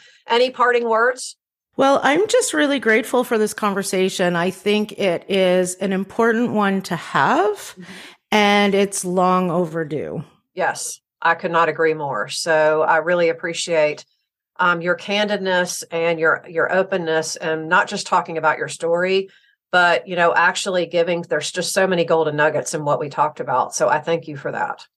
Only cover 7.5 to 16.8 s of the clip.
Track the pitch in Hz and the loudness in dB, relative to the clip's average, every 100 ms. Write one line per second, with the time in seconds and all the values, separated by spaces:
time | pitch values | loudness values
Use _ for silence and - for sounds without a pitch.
7.5 | 403 - - 180 190 - - - 214 202 | -2 -10 -18 -18 -18 -20 -18 -2 2 4
8.5 | 202 202 196 202 - 180 185 180 185 185 | 4 4 2 0 -2 -4 2 2 2 2
9.5 | 165 170 165 156 147 80 78 - _ _ | 0 -2 -4 -6 -6 -6 -8 -10 _ _
10.5 | 180 160 - - - _ - 165 170 175 | -4 -4 -4 -8 -12 _ -4 -2 0 0
11.5 | 165 160 151 160 156 143 110 139 - 175 | 2 2 2 0 0 -4 -4 -6 -6 0
12.5 | 156 156 156 151 160 160 175 165 165 175 | 2 4 4 2 2 2 2 2 0 -6
13.5 | 165 - 165 151 147 - _ _ _ _ | -6 -2 2 0 -2 -14 _ _ _ _
14.5 | - 180 170 170 170 - 202 208 202 190 | -2 0 0 -2 -4 -2 -2 0 -2 0
15.5 | 180 180 - - 170 165 165 160 - - | 0 0 -4 -6 -2 0 2 2 0 -2
16.5 | 160 - 139 | -2 0 0